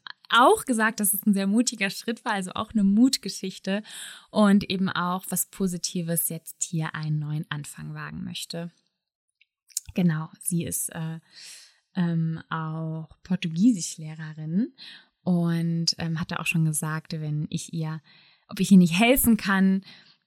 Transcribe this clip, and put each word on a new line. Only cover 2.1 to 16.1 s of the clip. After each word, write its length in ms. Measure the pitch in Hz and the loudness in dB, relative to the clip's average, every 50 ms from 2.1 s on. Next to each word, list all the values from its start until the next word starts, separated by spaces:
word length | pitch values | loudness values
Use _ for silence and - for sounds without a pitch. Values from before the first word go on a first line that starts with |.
| 240 - - | -8 -6 -4
war, 80 | 247 214 | -4 -4
also 180 | 196 185 180 | -4 -4 -6
auch 220 | - - 214 - - | -6 -8 -6 -4 0
eine 100 | 220 196 | 2 4
Mutgeschichte 960 | 196 202 214 247 269 269 - - 196 - - - 190 - - - 190 196 208 214 - - - - - - - - _ | 4 6 6 6 4 4 0 -4 -8 -8 -8 -8 -10 -10 -8 -4 -4 -4 -4 -4 -8 -14 -16 -14 -16 -16 -18 -16 _
und 400 | - 208 214 202 196 208 - - | 2 4 6 6 6 6 4 2
eben 200 | 190 190 190 185 | -2 -2 -2 -2
auch 360 | - - 175 175 180 190 - - | -2 -2 -2 -2 -4 -4 -6 -6
was 160 | 185 175 - | -6 -6 -6
Positives 840 | - - - 196 185 175 170 - - - 180 165 165 170 165 - - | -6 -4 -4 -4 -2 -2 -4 -6 -6 -4 -4 -4 -2 -2 -2 -2 -4
jetzt 360 | 165 165 - - - - - | -6 -10 -12 -16 -12 -8 -6
hier 300 | - - 160 156 - - | -4 -2 -2 -4 -4 -6
einen 220 | 156 156 156 151 151 | -6 -4 -2 -2 -2
neuen 320 | 147 147 151 151 170 - | -2 -4 -4 -6 -6 -6
Anfang 440 | 151 147 147 - - - 156 156 151 | -8 -10 -10 -12 -14 -14 -14 -12 -12
wagen 320 | 151 151 151 151 165 180 | -12 -12 -12 -10 -10 -10
möchte. 440 | - 180 - - - - 170 170 170 - _ _ _ _ _ _ _ _ _ _ _ _ _ _ _ _ _ _ _ _ - - - - | -10 -10 -10 -10 -10 -10 -10 -10 -12 -14 _ _ _ _ _ _ _ _ _ _ _ _ _ _ _ _ _ _ _ _ -10 -10 -6 -2
Genau, 340 | - 180 175 156 156 160 - - - | 0 0 2 0 0 -4 -10 -14 -14
sie 240 | - - 185 170 170 | -8 -6 -4 -4 -4
ist, 240 | - 170 - - - | -4 -6 -6 -8 -8
äh, 320 | - 165 160 160 160 165 - _ - - - - - - - - _ _ _ _ _ | -8 -8 -8 -8 -10 -12 -16 _ -20 -20 -20 -20 -20 -20 -20 -20 _ _ _ _ _
ähm, 480 | 185 170 170 170 165 160 160 160 160 - - | -2 -2 0 0 0 -2 -2 -4 -6 -8 -8
auch 580 | 160 160 160 156 156 160 160 160 160 160 160 - - _ - | -8 -6 -6 -6 -8 -6 -6 -6 -8 -8 -10 -14 -18 _ -6
Portugiesischlehrerin 1500 | - 185 180 - 170 160 165 196 254 233 175 165 - - - 156 156 156 160 160 156 156 156 156 156 165 190 247 349 - - - - - - _ _ _ _ | -4 -4 -2 -2 -4 0 2 4 4 4 2 -2 -8 -10 -12 -14 -14 -14 -14 -14 -14 -12 -10 -8 -4 -2 -2 -2 -2 -4 -12 -20 -20 -20 -20 _ _ _ _
und, 720 | - 185 180 170 170 170 170 165 165 170 165 165 165 165 - - | -2 0 2 2 2 2 0 0 0 -2 -2 -2 -2 -4 -4 -4
ähm, 220 | - 165 | -4 -4